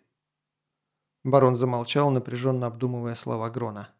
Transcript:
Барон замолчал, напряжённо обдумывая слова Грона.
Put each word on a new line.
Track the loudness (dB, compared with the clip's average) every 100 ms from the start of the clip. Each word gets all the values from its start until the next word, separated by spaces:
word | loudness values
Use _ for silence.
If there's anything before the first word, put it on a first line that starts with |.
| _ _ _ _ _ _ _ _ _ _ _ _
Барон | 2 6 6
замолчал, | 4 0 -2 0 2 2
напряжённо | 2 -2 -4 -2 -2 -2
обдумывая | -4 -4 -4 -6
слова | -6 -6 -4 -4
Грона. | -6 -6 -8 -14